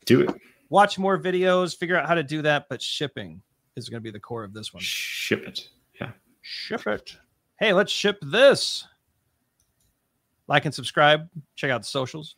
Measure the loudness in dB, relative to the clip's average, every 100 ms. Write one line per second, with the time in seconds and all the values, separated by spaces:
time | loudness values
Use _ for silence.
0 | 4 4 4 -2 -12 _ 0 4 4 4
1 | 0 0 0 0 4 2 2 -4 -2 0
2 | 2 0 0 -2 0 0 -2 -8 -6 -6
3 | -6 -8 -12 -14 -20 _ _ -16 -12 -12
4 | -12 -14 -12 -10 -10 -12 -14 -10 -8 -6
5 | -6 -6 -2 -4 -4 -14 -16 _ _ -14
6 | -14 -14 _ _ -16 -12 -8 -8 -4 -6
7 | -8 -20 _ _ _ -2 2 4 2 0
8 | -2 -2 -2 6 6 6 2 -6 -10 _
9 | _ _ _ _ _ _ _ _ _ _
10 | _ _ _ _ -2 0 0 -4 -4 4
11 | 6 4 0 -16 -18 -6 -2 -2 -4 -4
12 | -4 -8 -16